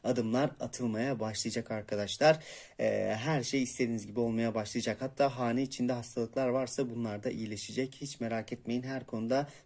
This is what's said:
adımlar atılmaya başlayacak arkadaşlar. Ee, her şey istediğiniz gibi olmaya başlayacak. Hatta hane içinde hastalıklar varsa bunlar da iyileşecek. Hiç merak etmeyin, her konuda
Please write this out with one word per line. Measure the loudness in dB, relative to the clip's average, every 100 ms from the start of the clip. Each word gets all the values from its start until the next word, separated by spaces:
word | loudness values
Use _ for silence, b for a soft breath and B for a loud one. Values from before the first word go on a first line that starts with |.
adımlar | 0 2 2 2 0 -2
atılmaya | -4 -2 0 0 0 0
başlayacak | -2 -2 -2 -4 -4
arkadaşlar. | -6 -2 -2 -2 6 6 6 B B B 0
Ee, | 2 2 2 0
her | 2 0
şey | 2 0
istediğiniz | 0 0 0 0 -2
gibi | 0
olmaya | 2 2 2 0
başlayacak. | -2 -2 -2 -2
Hatta | -2 2 2 2
hane | 0 2
içinde | 0 0 0
hastalıklar | 0 -2 -2 -2 0 2
varsa | 2 0 0 -2
bunlar | -2 -2 -2
da | -2
iyileşecek. | -4 -4 -6 -4 -2 -2 -4
Hiç | -10 -6
merak | -2 -2 -4
etmeyin, | -6 -2 -2
her | -2 -6 -4
konuda | -4 0 2 0 B